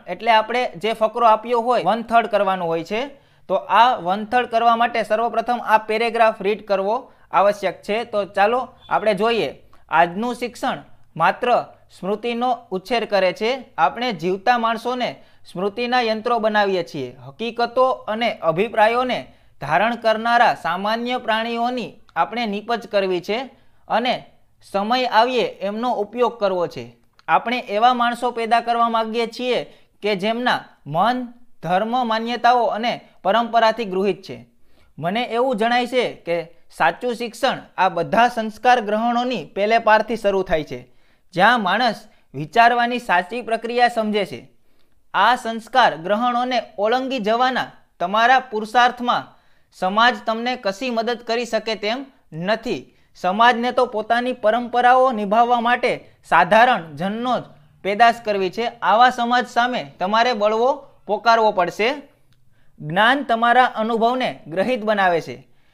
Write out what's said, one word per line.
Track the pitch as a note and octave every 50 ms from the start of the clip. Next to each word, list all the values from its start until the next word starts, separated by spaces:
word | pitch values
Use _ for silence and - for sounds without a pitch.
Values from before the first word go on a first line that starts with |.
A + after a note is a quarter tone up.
| - E3+
એટલે | F3+ F3 G#3+ A#3
આપણે | A3+ A3 G#3+ A3 A#3 B3+ B3 - -
જે | E3+ E3+ A3 A3+
ફકરો | A3 A3 A3 A3 A#3 A#3 A3
આપ્યો | G#3+ A3 A3 A#3 B3 A#3
હોય | A3+ B3 B3 G#3 D3
વન | F3 G#3+ A#3
થર્ડ | A3+ A#3 A3 A#3 A3 G#3
કરવાનું | - G3 G3+ F#3+ F#3+ F#3 F3 E3
હોય | E3 E3 D#3+
છે. | - G#3 A3 C4+ C#4+ - - _ _ _ _ _ -
તો | F3+
આ | F#3+ - - F3+ G#3 A#3 B3+ B3
વન | G#3 E3+ F3 F#3+ G#3 G#3+
થર્ડ | G#3+ A#3+ B3 A#3+ A#3+
કરવા | A3+ A3+ A#3 A#3 A3+
માટે | A3+ A#3 A#3 A#3 A#3 G#3
સર્વપ્રથમ | G#3+ G#3+ G#3+ A#3 A#3 A3+ A3+ A3+ A#3 A#3+ A3+ -
આ | F3 G#3+ G#3+
પેરેગ્રાફ | G#3+ - G#3+ A3 A#3 A#3 G#3+ A3+ A3+ A3 G#3 -
રીડ | F#3+ G3 A3 G#3 -
કરવો | - G3+ F#3+ F#3+ G3+ A3+ B3+ C4+ - - _ _ _
આવશ્યક | - E3+ F#3+ G3+ G3+ - F#3+ F3+ E3+ -
છે. | - - G3+ A3+ A#3+
તો | A3+ - G#3 G3
ચાલો | F3+ - G3 G3 G#3+ A#3+ B3+ B3+ B3+ - - - -
આપણે | D3+ F3 G3+ A3 G#3
જોઈએ. | F3+ G#3+ A#3 A#3+ G#3+ D#3+ B2+ - - - - - - _ -
"આજનું | C#3+ D#3+ F3 F3 E3+ G3 A3+ B3 A#3+
શિક્ષણ | B3 B3+ A3+ A#3+ - - B3+ G3 C#3+ C#3 - - - - - - D#3
માત્ર | E3 F#3 G#3 - B3 A#3+ A#3 F3 C#3 - - _ _ _ - -
સ્મૃતિનો | F3 F#3 G#3 G#3 A3+ A#3+ A#3+ A#3 A#3+ B3+ A#3+ A#3+ - -
ઉછેર | F#3 F#3 F3+ - B3 A#3 G#3+
કરે | - G#3 F#3+ F#3 F3+ F3
છે. | - G#3+ A3+ C4 C4 B3 - _ -
આપણે | E3 F#3 - A3+ B3 B3+
જીવતા | A3 D#3 D#3+ F#3 F#3 G3 G3 B3 B3 A#3+
માણસોને | A3+ A3+ A3+ A3 - A#3+ B3+ B3 A#3+ F3 C3 - - - - - - -
સ્મૃતિના | - E3+ F#3+ G#3 G3+ A#3+ B3 A#3+ B3+ B3+
યંત્રો | A#3+ A3 A3 A3 G#3 A#3 A#3+ A#3
બનાવીએ | G#3+ A3 G#3+ G#3 G3+ G3 F#3+ F3+ E3+
છીએ. | - - D3+ C3 B2 B2 - B2 C3+
હકીકતો | C#3 - A3 A#3 A3+ A#3+ A#3+ A#3 A#3+ B3+ B3+ C4
અને | G#3+ - - - G#3+ A3 A#3+ A3 -
અભિપ્રાયોને | - - E3 D#3+ E3+ G#3 A#3 G#3+ A3 G#3+ A3 A#3 B3 B3+ B3+ A3+ D3+ B2 - - _ _ _ - -
ધારણ | C#3+ C#3 D3+ F3 G3+ A#3 A#3+
કરનારા | A3+ A#3+ A3 A3 A3 A3+ A#3 A#3 A#3+ A#3 F#3+ C#3
સામાન્ય | - - E3 E3+ F#3 G3 G#3 A3 A#3 A#3+ B3 B3+ B3
પ્રાણીઓની | B3 A3 A3 A3 A3+ A#3 A#3 A#3 A#3 B3 B3+ B3 G#3 C#3+ - - - _ -
આપણે | E3 F3 - A3 A#3+ A#3+
નીપજ | G#3+ G3 G#3 G#3 - A#3 A3+ A#3 -
કરવી | - G3+ G3 F#3+ F#3 F3
છે | E3 - G#3 A#3+ C4+ B3+ - _ _ _ _ _ _ -
અને | F3+ G#3+ A#3+ B3+ G3+ C#3+ - - _ _ _ _ _ _ - -
સમય | - G3 G3+ G#3+ B3 B3+ B3+
આવીએ | - - G#3+ A#3 B3+ B3+ A#3+ F#3+
એમનો | - - - F3+ G3 G#3 A3 A#3+ B3+
ઉપયોગ | A3+ - G#3 G3+ - A#3+ A#3+ A3+ A#3 -
કરવો | G3+ G3 F#3+ F3+ E3+ D#3+
છે. | - C#3 A#2 A#2+ - _ _ _ _ _ _ -
આપણે | D#3+ F#3 F#3 A#3 B3 B3
એવા | - - G3+ G#3 A#3 B3 B3+
માણસો | A#3+ A#3 A#3+ A#3+ A#3+ B3 B3
પેદા | A#3+ A3+ A3+ A3 A#3 A#3
કરવા | A3+ A#3 A#3+ A#3 A#3 A#3
માંગીએ | A3+ A3+ A3+ A3 A3 A#3 A#3 A3
છીએ | A3+ - B3 B3+ A#3+ F3 D3 - - - _ _ _ _
કે | - G#3 G#3+
જેમના | F3+ F3+ A3 A3+ A#3+ B3 A#3+ F#3 - - - _ _ - C#3+
મન, | D3 E3 F#3+ A3+ B3+ B3+ B3+ A#3 - - - - - - -
ધર્મ, | D#3+ F3+ F#3+ A3 A3+ A#3+ B3+ B3 A3+
માન્યતાઓ | A3 A3 A3+ A#3 A#3+ A#3 - A#3+ B3+ B3 A3+
અને | F#3 E3+ G#3 A#3 A#3+ F3 C#3+ - - _ _ -
પરંપરાથી | F3 G3 A3+ A#3+ A3+ A3+ A#3 A3+ A3 A3 A#3 A#3
ગૃહિત | G3 F3+ F#3+ G3 G3+ F3+ F#3+
છે. | - - B2 A#2+ B2 _ _ _ - - - - _ _ _ -
મને | C#3+ E3+ G3 A#3 B3
એવું | G3+ A3 A#3 B3 C4+ B3+
જણાય | F#3+ A3 A#3 A#3+ B3 B3 A#3+
છે | B3+ B3+ A3 D#3+ -
કે | - - E3+ E3+ E3+ D#3+ D#3+ - - - - - -
સાચું | E3 E3 F3 - B3 B3 A#3
શિક્ષણ | G3 A#3+ A3+ A3 - - B3+ G3 C#3+ C3+ - _ -
આ | F3+ F#3+
બધા | E3+ E3+ E3+ C#3+ D3 A3 A#3 A#3+
સંસ્કાર | A#3 A3+ A3 A3 G#3 - - B3 B3 B3
ગ્રહણોની | G#3+ G3+ G#3 G#3+ A#3 A#3+ A#3+ A#3+ B3 B3+ B3+ F#3+ D3
પેલે | D3+ - F#3 G3+ G#3+ A3+ A#3
પારથી | A3 G#3+ G#3+ G#3+ G#3+ - A#3
શરૂ | G#3+ - G3+ G3 F#3+ F3+
થાય | - F3 D#3 D3
છે, | - C3+ B2 B2 - _ _ _ _ _ _ _ _ -
જ્યાં | E3 F#3+ A3 B3 B3 G3+
માણસ | F3 F#3+ A3 B3+ A#3 G3 - - - _ _ _ _ -
વિચારવાની | C3+ D#3 D3+ - A3+ A3+ A#3+ B3 A#3+ A#3+ A#3 B3 A#3+
સાચી | - - F3+ F3+ F#3 F3+ A3+ B3
પ્રક્રિયા | A#3 A3 A3+ A3 A#3 A3+ A#3+ A#3+ A#3+ A#3+
સમજે | A#3+ A#3 A3 G#3+ G#3 G#3+ F#3+
છે. | - C3 A2+ C3 - _ _ _ _ _ _ _ _ _ _ _ _ -
આ | E3 G3 A3+ B3
સંસ્કાર | A#3+ A#3+ A3+ A3+ A3+ G#3+ - - B3+ A3+ F3+ D3 D#3
ગ્રહણોને | D#3+ F3+ G#3 G#3+ B3 B3 A#3+ A#3+ B3 B3+ B3+ A#3 - - - -
ઓળંગી | G3+ A3 A#3+ B3+ C4 C4 C4+ C4
જવાના | G3 G#3 A3+ A#3 B3+ C4 B3+ G#3+ C3+ - - - _ _ _ -
તમારા | E3+ F3+ G3 A3 A3+ A#3+ C4+ B3+
પુરુષાર્થમાં | B3 B3+ G#3 G#3+ A3 G#3+ - B3 A#3+ B3 A#3 A#3 A#3+ A#3+ G#3+ E3 - - - _ _ _ _ _ _ _ _ -
સમાજ | F#3 F#3 G3 G#3+ A#3 B3 A3+ G#3 G#3
તમને | A#3 A3 A3+ A#3 B3 B3+
કશી | B3 - - F#3+ - C4 B3+
મદદ | A#3 A3+ A3+ A3+ A#3+ A3+ - -
કરી | A3+ A#3+ A#3+
શકે | A#3 A3+ A3 G#3+ A3+ A3
તેમ | G3+ G3+ G#3 A3+ C4+ C#4 - _ _ _ _ D#3+
નથી. | D#3 F3 F#3+ A3 A3 - B3+ F#3 C3 - - _ _ _ _ _
સમાજને | - - F3+ F#3+ G#3+ A#3 A#3+ B3 A3+ A#3 B3
તો | B3 B3 B3+
પોતાની | A#3+ G#3+ G#3+ G#3+ - A#3 A#3+ B3 B3+ B3
પરંપરાઓ | - - G#3 A#3+ B3 A#3+ A3+ A#3 A#3+ B3 B3 B3 B3+ B3+ C4
નિભાવવા | A#3+ G#3 G#3 G3 G#3 A3+ A#3+ A#3+ B3 A#3+
માટે | A3+ A#3+ A#3+ A#3 - A#3+ E3 C#3+ - - _ _ _
સાધારણ | - - D#3+ F3+ E3+ G3+ A3 A#3+ B3+ B3 F#3+ E3 D#3+ D3
જનનો | C#3 E3+ G3 G#3 A3+ A#3+ B3+ A#3+ F#3+
જ | - - - - _ _ _ _
પેદાશ | - F#3 G#3 G#3 A#3 A#3 A3+ A#3 -
કરવી | G#3+ G#3 G3 F#3+ F3+
છે. | F3+ A3 A#3 A#3 - -
આવા | - F3 G3+ A3+ B3 B3+
સમાજ | A#3+ A#3+ A#3+ A#3 B3 B3 B3 B3
સામે | - A#3+ A#3+ B3 B3 G#3 C#3+ C#3 - -
તમારે | F3 F#3+ G#3+ A3+ A#3 B3 B3
બળવો | G#3 G#3 G#3+ A3 A3 A#3+ C4 D4+ - - - - _ _ -
પોકારવો | G3+ G3+ - A#3 A3+ A3+ A3 G#3+
પડશે." | G3+ G3 F3 F3 E3+ - G#3 A#3+ D4+ C#4+ - - _ _ _ _ _ _ _ - - _ _ - - -
જ્ઞાન | D3+ D3+ D#3+ F#3+ G#3+ A#3 C4+ D4 C4
તમારા | - A#3 A3+ A#3 A#3+ A#3+ B3+ B3+
અનુભવને | A#3+ - A3+ A3 A3 A#3 A3 A3+ A#3 B3+ B3+ B3+ F3 C3+ - - D3
ગ્રહિત | D#3 F3+ G3 A#3 B3+ A3+ G3+
બનાવે | G#3 G#3+ G3+ F#3+ F#3 E3+ D#3+
છે. | D3+ - A#2+ B2 - _ _ _ _ _